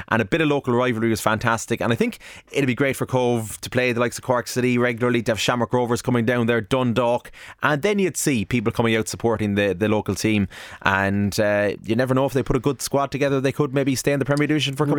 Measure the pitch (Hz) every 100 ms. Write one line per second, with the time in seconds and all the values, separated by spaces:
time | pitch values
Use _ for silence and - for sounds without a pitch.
0 | - 110 107 165 156 143 131 120 127 110
1 | 113 110 - 110 120 113 - 117 107 113
2 | 240 - - - - - 139 117 139 127
3 | 127 127 123 120 110 - - - 127 117
4 | 120 - - 123 110 - 123 123 123 117
5 | 123 123 110 107 - 123 117 127 120 120
6 | - 123 113 123 113 117 98 131 127 117
7 | 120 120 - - - - 139 147 196 208
8 | 185 - - 127 98 123 113 - 117 113
9 | 107 - 117 107 107 101 101 90 107 107
10 | 101 95 107 107 95 - - - - 98
11 | 98 101 101 95 104 104 104 - - 110
12 | 127 131 135 135 117 135 131 131 - 139
13 | 139 135 139 139 135 - 147 135 139 131
14 | - 143 127 143 147 151 131 135 147